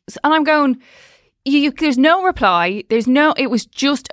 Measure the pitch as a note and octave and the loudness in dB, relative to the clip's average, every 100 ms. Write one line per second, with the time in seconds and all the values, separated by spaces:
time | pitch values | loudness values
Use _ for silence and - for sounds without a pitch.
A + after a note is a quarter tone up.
0 | - - C#4+ D#4 D4+ D4+ C#4+ B3+ - - | -20 -6 0 0 2 2 0 -2 -8 -20
1 | - _ _ _ - C#4+ C#4+ - D#4 B3 | -20 _ _ _ -2 0 0 -2 -2 2
2 | D4 F4 F#4 - G#3 F3 F3 G3+ - A3+ | 2 2 0 0 0 0 -2 -4 -4 -2
3 | A3+ C4 D4+ - C4 A3+ - - C4+ C#4+ | 2 2 2 0 -2 -4 -6 -4 -2 -2
4 | - | -4